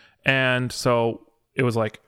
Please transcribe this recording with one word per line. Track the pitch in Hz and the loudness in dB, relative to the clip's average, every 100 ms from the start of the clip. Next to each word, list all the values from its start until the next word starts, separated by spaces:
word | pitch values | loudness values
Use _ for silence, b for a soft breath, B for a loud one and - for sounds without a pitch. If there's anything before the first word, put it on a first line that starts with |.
| b b - | b b -2
And | 135 131 127 127 | 2 2 0 -2
so | - 131 120 117 113 - _ _ | -2 0 2 0 -4 -12 _ _
it | - | -2
was | 127 113 | 0 0
like, | 110 - | -2 -6